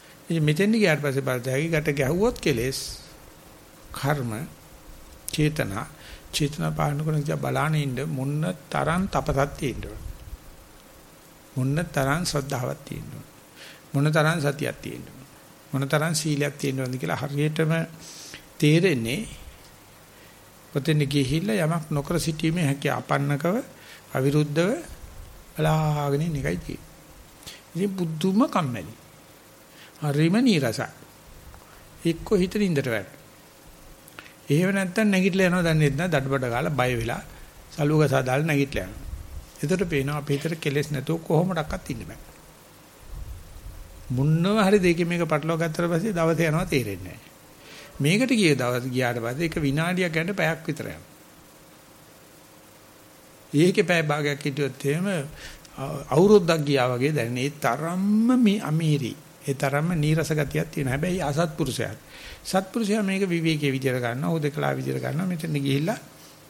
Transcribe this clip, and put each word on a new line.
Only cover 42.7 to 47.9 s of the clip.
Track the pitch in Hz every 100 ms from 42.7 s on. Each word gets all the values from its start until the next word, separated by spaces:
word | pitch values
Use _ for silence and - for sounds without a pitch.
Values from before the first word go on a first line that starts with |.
| - - - - - - - - - - - - - -
මුන්නව | 127 147 160 180 214
හරි | 190 208
දෙකේ | 180 170 170
මේක | 175
පටලවා | 160 151 156 165
ගත්තට | 165 156 170
පස්සේ | 170 220
දවසේ | 170 165 156 160
යනවා | 156 190
තේරෙන්නේ | 139 107 92 92
නැහැ. | - - - - - - - -